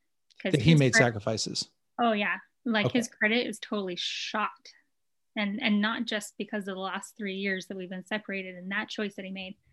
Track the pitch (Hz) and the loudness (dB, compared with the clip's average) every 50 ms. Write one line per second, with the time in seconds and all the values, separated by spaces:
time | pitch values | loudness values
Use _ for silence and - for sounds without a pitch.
0 | _ _ _ _ _ _ - _ - 202 175 143 110 160 165 147 135 127 113 - | _ _ _ _ _ _ -20 _ -2 0 0 4 6 8 8 8 8 6 6 6
1 | 131 120 110 107 - 110 113 104 - - - - - - _ _ _ _ _ - | 6 6 4 2 -2 -2 -2 -2 -2 -4 -4 -6 -6 -8 _ _ _ _ _ 0
2 | 240 233 214 208 202 180 180 196 - _ _ _ _ 240 220 214 208 240 - 247 | 2 2 2 2 0 0 -2 -4 -6 _ _ _ _ 0 0 2 2 4 2 2
3 | 233 - - _ 220 214 220 247 - - 208 - - - 220 208 196 185 175 175 | 0 0 -2 _ 2 2 4 2 0 0 -4 -8 -6 -6 -4 -4 -4 -4 -6 -6
4 | - - - - - - - 220 208 - - - _ - - _ _ _ _ _ | -6 -6 -6 -6 -6 -4 -2 -2 -2 -2 -4 -8 _ -20 -20 _ _ _ _ _
5 | _ _ _ _ _ _ _ 220 208 202 196 214 - 220 208 208 208 220 233 247 | _ _ _ _ _ _ _ -2 -2 -2 -2 0 2 2 4 4 4 2 0 -2
6 | 233 - 226 208 208 - - - 202 208 - 208 185 202 190 185 190 190 180 196 | -4 -4 -4 -4 -4 -8 -10 -10 -8 -6 -6 -6 -6 -6 -6 -6 -4 -4 -6 -6
7 | - - - - 208 196 190 190 196 202 190 185 175 - 202 190 185 180 190 185 | -8 -12 -12 -10 -8 -6 -6 -4 -2 -2 -2 -4 -4 -8 -10 -10 -8 -8 -10 -10
8 | 180 - 214 214 214 - 196 190 185 185 185 180 180 190 196 208 214 - - - | -6 -6 -6 -6 -4 -6 -6 -6 -6 -8 -12 -12 -10 -6 -4 -4 -4 -4 -6 -6
9 | 214 196 196 - 190 190 190 190 185 190 196 - _ _ | -6 -6 -6 -8 -10 -10 -10 -10 -10 -12 -14 -16 _ _